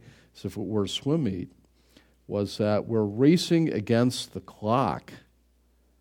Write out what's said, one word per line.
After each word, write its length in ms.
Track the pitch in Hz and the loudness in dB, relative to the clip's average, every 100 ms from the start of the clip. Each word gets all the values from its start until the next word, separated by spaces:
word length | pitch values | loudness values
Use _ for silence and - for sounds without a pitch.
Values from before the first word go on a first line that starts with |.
| - - _ | -10 -20 _
as 120 | - 101 | -12 -10
if 100 | 104 | -8
it 80 | |
were 220 | 95 107 95 | -4 -2 -2
a 20 | |
swim 380 | - 139 165 120 | -4 -2 0 0
meet, 260 | 95 - _ _ _ _ _ _ _ - | -4 -8 _ _ _ _ _ _ _ -6
was 320 | 101 98 - | -4 -2 0
that 280 | 104 104 - | 0 0 0
we're 180 | 113 | 0
racing 680 | 104 104 139 175 - 170 160 | 0 4 4 4 4 0 2
against 580 | - 95 117 123 - - | -2 0 2 2 0 -8
the 80 | - | -12
clock. 720 | - - 107 123 110 62 - - - _ _ _ _ _ _ _ | -14 -8 -2 0 0 -4 -10 -20 -20 _ _ _ _ _ _ _